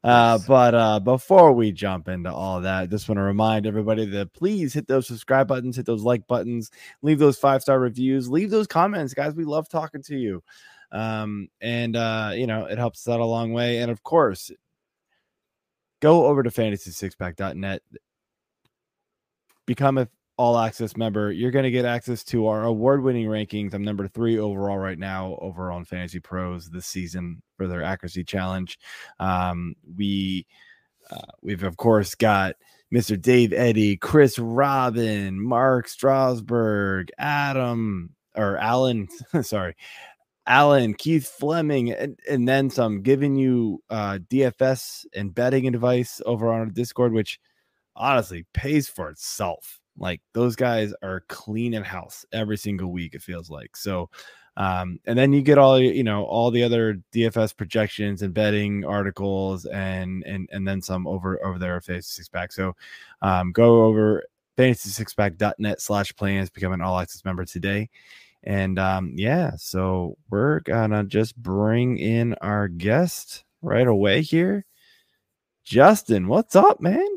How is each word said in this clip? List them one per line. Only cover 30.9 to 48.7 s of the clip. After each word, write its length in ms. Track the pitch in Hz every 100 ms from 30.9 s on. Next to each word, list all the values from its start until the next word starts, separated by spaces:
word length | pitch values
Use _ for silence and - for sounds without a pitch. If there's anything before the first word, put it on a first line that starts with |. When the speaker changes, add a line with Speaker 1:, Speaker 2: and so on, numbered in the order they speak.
| _ _
Speaker 1:
uh, 100 | - - -
we've 200 | - 95
of 140 | 95 90
course 380 | 117 110 95
got 420 | - 110 98 95 - _ _ _
Mister 260 | 120 - 104
Dave 360 | 101 123 117
Eddy, 440 | - 120 110 104 98
Chris 400 | - 151 139 -
Robin, 1000 | 117 117 139 135 127 120 113 104 98 95
Mark 480 | 113 120 135 127 117
Strasberg, 1200 | - 135 135 131 123 98 117 113 104 101 95 87 -
Adam, 920 | 143 143 143 135 123 117 110 95 85 _ _
or 220 | - 101 98
Alan, 520 | 104 123 131 117 95 - -
<laughs> 160 | 165
sorry, 340 | 120 107 90 - - - - _ _ _ -
Alan, 480 | 127 147 143 117
Keith 320 | 104 151 160 131
Fleming, 640 | - 143 170 151 143 120
and, 260 | - 143 - -
and 200 | 139 120
then 220 | 135 135
some, 320 | - 117 104
giving 340 | 104 135 143 135
you, 460 | 131 123 113 95 _
uh, 280 | 110 101 98 87
D 140 | 127
F 180 | 131 -
S 420 | 131 131 - - -
and 200 | - 101
betting 320 | 87 123 135 127
advice 560 | 120 123 123 120 -
over 260 | 110 117 117
on 100 | 113
our 60 | 110
Discord, 460 | 101 120 - 123
which 260 | 113 104 - _ _ _ _ _
honestly 520 | - 117 131 95 87 85
pays 340 | - 135